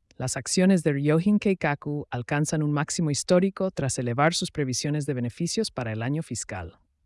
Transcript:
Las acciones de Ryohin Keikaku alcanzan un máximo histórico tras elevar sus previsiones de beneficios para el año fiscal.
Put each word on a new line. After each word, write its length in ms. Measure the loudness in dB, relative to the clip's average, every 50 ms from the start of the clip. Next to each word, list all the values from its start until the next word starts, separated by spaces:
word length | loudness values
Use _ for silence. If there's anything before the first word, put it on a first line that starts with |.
| _ _ _
Las 200 | -8 -6 -6 -6
acciones 460 | -6 -6 -2 2 4 4 6 6 4
de 120 | 4 2 0
Ryohin 440 | 2 2 4 4 4 4 4 2
Keikaku 720 | 4 2 2 0 2 0 0 0 -2 -4 -6 -6 -6 -6 -6
alcanzan 540 | -6 -6 -4 -2 0 0 0 0 0 0 0
un 80 | 2
máximo 400 | 0 0 0 -2 -2 -2 0 0
histórico 580 | 0 0 2 2 4 4 4 2 0 -2 -4 -4
tras 300 | -2 -2 -2 -2 -2 -2
elevar 340 | -2 -2 2 2 2 2 2
sus 160 | 0 -4 -4
previsiones 560 | -2 -2 -2 -2 -2 -2 -2 -2 -2 -2 -2
de 80 | -2 -2
beneficios 560 | -2 -4 -4 -4 -4 -4 -2 -2 -2 -4 -4
para 220 | -4 -6 -6 -4
el 100 | -4 -4
año 220 | -2 -2 -2 -4 -4
fiscal. 560 | -6 -8 -10 -8 -8 -10 -10 -10 -12 -14 _ _ _ _ _ _